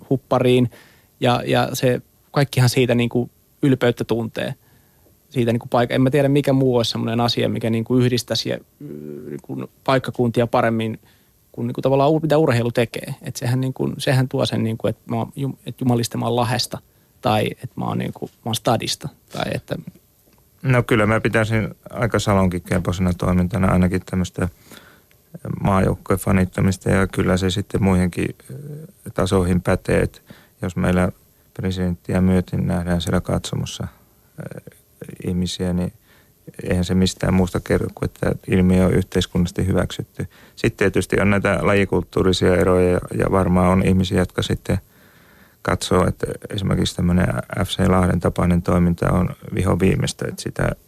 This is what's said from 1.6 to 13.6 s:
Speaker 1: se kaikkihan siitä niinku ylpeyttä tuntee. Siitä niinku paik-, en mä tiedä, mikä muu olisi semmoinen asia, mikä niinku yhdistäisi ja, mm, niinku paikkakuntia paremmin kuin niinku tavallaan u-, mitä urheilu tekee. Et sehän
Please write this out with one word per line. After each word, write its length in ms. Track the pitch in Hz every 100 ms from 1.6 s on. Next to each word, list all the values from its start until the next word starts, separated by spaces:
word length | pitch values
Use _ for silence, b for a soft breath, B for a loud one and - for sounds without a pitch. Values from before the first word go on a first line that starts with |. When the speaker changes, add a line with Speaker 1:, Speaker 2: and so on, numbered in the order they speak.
| 127
Speaker 1:
se 300 | 127 127 127 - _ _
kaikkihan 360 | - 139 - 123
siitä 260 | - 123
niinku 360 | 120 120 120 123 - _ _
ylpeyttä 420 | 147 131 120 -
tuntee. 500 | 123 113 113 - 123 135 b b b b b _ _
Siitä 220 | 131 117
niinku 140 | 117 -
paik-, 280 | 127 120
en 80 | 127
mä 80 | 131
tiedä, 180 | 143 139
mikä 240 | 143 139
muu 240 | 135 131 120
olisi 140 | 113
semmoinen 300 | 120 117 113
asia, 280 | 120 - 113
mikä 220 | 104 113
niinku 260 | 113 113 127
yhdistäisi 520 | 123 123 - 110 -
ja, 100 | 60 - -
mm, 500 | 147 76 76 73 -
niinku 420 | 73 - - - _
paikkakuntia 600 | - 135 - - 120 120 117
paremmin 540 | 127 117 113 113 110 _ b b b _
kuin 140 | - 120
niinku 160 | 127
tavallaan 280 | 131 135 139
u-, 100 | 156
mitä 180 | 156 147
urheilu 320 | 156 120 117
tekee. 440 | 123 117 - - 139
Et 140 | - -
sehän 240 | 123 127